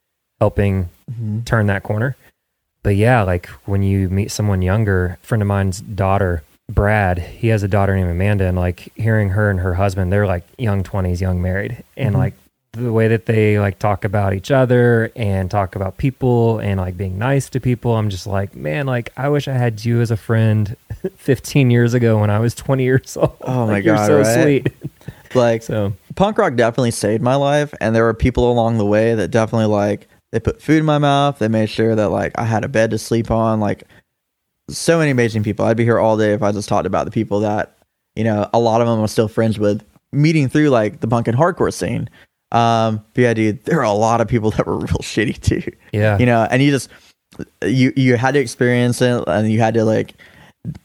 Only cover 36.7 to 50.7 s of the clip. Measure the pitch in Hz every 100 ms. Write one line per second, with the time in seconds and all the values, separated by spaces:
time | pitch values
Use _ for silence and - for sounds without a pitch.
36.7 | 101 85 92 73 113 104 101 107 104 -
37.7 | _ _ _ _ - 113 104 101 117 117
38.7 | 113 117 110 107 - 110 - 113 104 104
39.7 | 104 - _ _ 139 156 160 131 147 151
40.7 | 120 107 - 113 117 113 120 175 175 95
41.7 | - 85 - 117 - _ _ _ 120 117
42.7 | 113 113 107 - - 123 113 110 101 -
43.7 | 165 113 101 110 117 107 120 107 - -
44.7 | 95 - - - - 104 - - - -
45.7 | - _ 104 107 104 123 117 110 127 143
46.7 | 135 - - _ _ _ - - _ 95
47.7 | 131 127 139 127 120 131 143 117 - 123
48.7 | 123 123 - 123 120 - 92 110 110 113
49.7 | 113 110 110 104 - - - - _ -